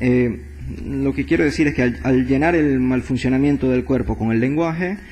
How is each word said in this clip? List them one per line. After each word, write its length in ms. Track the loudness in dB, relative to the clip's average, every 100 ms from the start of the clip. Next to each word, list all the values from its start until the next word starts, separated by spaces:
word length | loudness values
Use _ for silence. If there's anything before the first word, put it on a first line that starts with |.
eh, 420 | 2 2 2 -2 -10 -12 -10 -10
lo 300 | -6 -2 -2
que 100 | -2
quiero 200 | 0 0
decir 240 | 2 2 0
es 60 |
que 80 | 2
al, 180 | 0 0
al 240 | 0 2 2
llenar 300 | 2 2 2
el 240 | 2 2
mal 200 | 2 0
funcionamiento 680 | -2 -2 0 2 2 2 2
del 140 | 0
cuerpo 340 | 0 0 0 -2
con 140 | 0
el 80 | 0
lenguaje, 580 | 0 0 -2 -2 -4 -6 -10